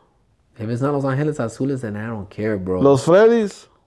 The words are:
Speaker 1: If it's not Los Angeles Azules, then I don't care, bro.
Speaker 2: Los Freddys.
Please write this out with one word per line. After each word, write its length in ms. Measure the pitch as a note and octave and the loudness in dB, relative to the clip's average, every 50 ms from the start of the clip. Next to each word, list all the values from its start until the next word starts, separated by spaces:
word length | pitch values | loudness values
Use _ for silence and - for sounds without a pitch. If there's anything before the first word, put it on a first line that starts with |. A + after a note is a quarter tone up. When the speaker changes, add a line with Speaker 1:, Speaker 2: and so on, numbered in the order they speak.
| _ _ _ _ _ _ _ _ _ _ _ - | _ _ _ _ _ _ _ _ _ _ _ -12
Speaker 1:
If 100 | A2 G#2+ | -8 -6
it's 120 | A#2+ A#2 | -4 -2
not 140 | C3+ D3 D3 | -2 -2 -2
Los 100 | C#3 C3+ | -2 -2
Angeles 340 | C3+ C3 C#3 D3+ D3+ D3 - | -2 -2 -2 -2 -2 -4 -4
Azules, 420 | A#2+ A2 - - C3+ C#3 C#3 C3 | -6 -6 -6 -4 -4 -4 -4 -4
then 160 | B2 G#2+ G#2 | -6 -8 -8
I 100 | G#2 A2 | -8 -8
don't 240 | A#2 A#2 G#2 F#2 - | -8 -10 -10 -12 -12
care, 260 | - - G#2+ A2 G#2+ | -8 -4 -4 -2 -2
bro. 240 | F#2+ F2+ F#2 F#2 F#2 | -2 -2 -2 0 2
Speaker 2:
Los 240 | C3 C#3 C#3 C3 - | 4 4 4 4 4
Freddys. 640 | D#3+ E3+ G3 A3 A3+ A#3 A#3 G#3+ F#3+ - - - _ _ _ _ | 4 6 6 6 6 4 2 0 -2 -6 -12 -20 _ _ _ _